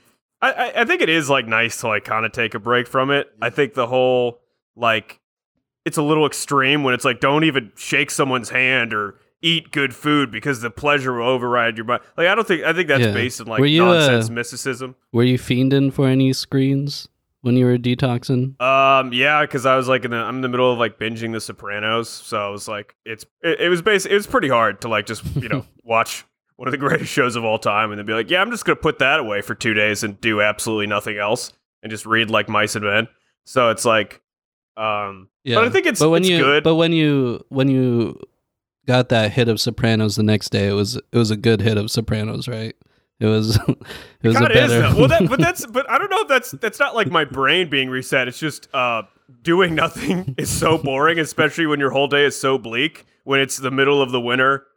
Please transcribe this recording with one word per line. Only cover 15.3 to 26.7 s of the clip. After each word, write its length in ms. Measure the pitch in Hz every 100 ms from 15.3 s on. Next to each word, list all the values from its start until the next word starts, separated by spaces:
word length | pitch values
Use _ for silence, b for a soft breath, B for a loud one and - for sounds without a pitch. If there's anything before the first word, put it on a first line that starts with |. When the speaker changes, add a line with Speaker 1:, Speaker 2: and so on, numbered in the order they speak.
| 123
Speaker 2:
fiending 540 | - 127 131 139 135
for 140 | 135 131
any 260 | 131 131
screens 760 | 131 - 139 135 139 143 - - _ _ _
when 140 | 123 127
you 100 | 123
were 120 | 123
detoxing? 800 | 123 123 131 120 - 131 131 135
Speaker 1:
Um, 520 | 127 135 135 135 127
yeah, 320 | 123 139 151 147
'cause 200 | 135 131
I 100 | 131
was, 100 | 127
like, 160 | 127 120
in 60 |
the, 60 | 117
I'm 200 | 110 131
in 40 |
the 80 | 127
middle 220 | 123 127
of, 80 | 120
like, 180 | 117 -
binging 360 | 110 113 113
The 60 | 113
Sopranos, 680 | - 107 101 104 110 113 113
so 300 | - - 110 101
I 40 |
was 180 | 101 107
like, 280 | 104 107 _ 110
it's, 200 | 110 - _
it, 180 | 165 -
it 80 | 170
was 120 | 175
basi-, 260 | 185 202 -
it 80 | 202
was 120 | 202
pretty 220 | - 139
hard 320 | 120 110 98
to, 60 | 117
like, 180 | 107 104
just, 180 | 110 - 143
you 120 | 117
know, 160 | 131 -
Speaker 2:
<laughs> 100 | _
Speaker 1:
watch 420 | 117 113 113 - - _ _ -
one 100 |
of 40 | 131